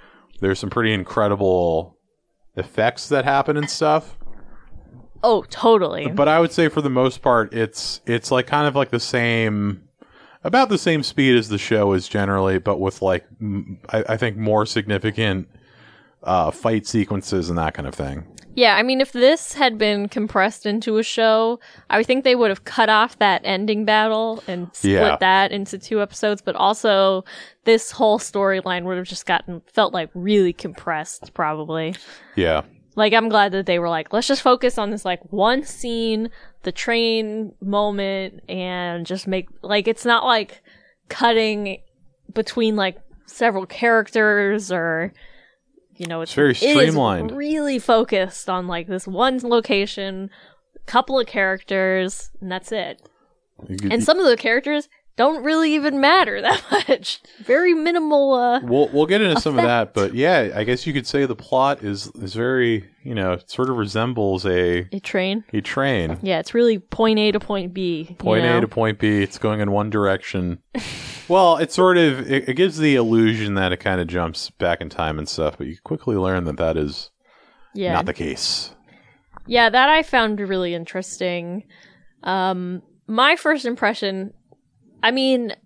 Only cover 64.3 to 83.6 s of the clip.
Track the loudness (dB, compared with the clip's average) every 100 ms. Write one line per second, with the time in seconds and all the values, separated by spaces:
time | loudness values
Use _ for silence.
64.3 | 0 0 2 2 0 -4 -10 -6 -4 -2
65.3 | -4 -6 -6 -4 -2 0 0 -2 -4 -4
66.3 | -4 -2 2 2 2 -4 0 2 2 2
67.3 | 0 -4 -6 -6 -6 -4 -4 -8 -6 0
68.3 | 2 2 2 0 0 -2 0 2 2 0
69.3 | -2 -2 0 0 0 0 0 2 0 -2
70.3 | -4 -4 -6 _ -10 -10 -12 -14 -12 0
71.3 | 4 4 4 0 2 4 6 4 2 -2
72.3 | -2 0 0 0 2 2 4 4 4 4
73.3 | 2 -2 0 0 0 -2 -2 -2 -2 -4
74.3 | -6 -12 -4 -2 -2 -4 -6 -4 -4 -6
75.3 | -4 -4 -4 -10 -12 -10 -8 -4 -2 0
76.3 | -2 -2 -2 -2 -2 -4 -6 -16 _ _
77.3 | _ _ _ -16 -8 -2 -2 -2 -4 -6
78.3 | -6 -6 -6 -8 -18 _ _ _ _ _
79.3 | -20 -2 2 4 4 4 4 2 0 0
80.3 | -2 -4 -2 -2 -4 -8 -10 -10 -6 -4
81.3 | -4 -6 -10 -12 _ -20 _ -20 _ -4
82.3 | -2 0 -2 -6 -8 -12 _ -6 2 4
83.3 | 4 0 0